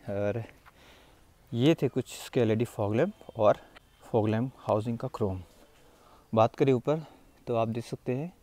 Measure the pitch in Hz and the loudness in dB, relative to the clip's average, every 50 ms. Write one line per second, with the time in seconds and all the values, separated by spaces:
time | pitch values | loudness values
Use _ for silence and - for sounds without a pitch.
0 | - 107 101 101 101 104 101 117 110 - - _ _ - - _ - - - - | -10 -6 -4 -2 -2 -2 -2 -4 -8 -10 -16 _ _ -20 -20 _ -20 -20 -20 -20
1 | - _ _ _ _ _ _ _ _ _ 120 117 127 156 165 - 151 127 - 170 | -20 _ _ _ _ _ _ _ _ _ -2 2 4 4 4 2 0 -2 -2 -4
2 | - - - - - - - 131 117 110 110 110 120 - - - 104 101 107 117 | -6 -6 -10 -16 -14 -4 0 2 2 2 2 0 -2 -2 -4 -4 -2 0 0 0
3 | 165 208 - - - - - 107 107 104 - - - - - - - _ _ _ | 0 0 -2 -8 -16 -12 -2 2 4 4 4 2 -2 -14 -20 -20 -20 _ _ _
4 | - - - 113 104 107 107 113 127 131 - - - - 101 110 107 120 117 113 | -8 -2 0 0 2 2 0 -2 -4 -6 -8 -6 -2 0 0 0 0 -4 -6 -6
5 | 131 131 - - 113 95 92 90 - - - - - - _ _ - - _ _ | -8 -10 -6 -4 -4 -4 -4 -6 -10 -16 -20 -20 -20 -20 _ _ -20 -20 _ _
6 | _ - - - _ _ - 110 113 123 - - 147 135 131 117 - 143 151 160 | _ -20 -20 -20 _ _ 2 4 4 4 2 2 2 4 2 2 2 0 -2 -2
7 | 151 - - - - - _ _ _ - 120 113 113 113 110 117 - - - - | -4 -10 -18 -20 -20 -20 _ _ _ -4 -2 -2 -2 -2 -4 -6 -8 -8 -12 -8
8 | - 127 123 135 156 180 - _ | -6 -4 -4 -4 -6 -8 -12 _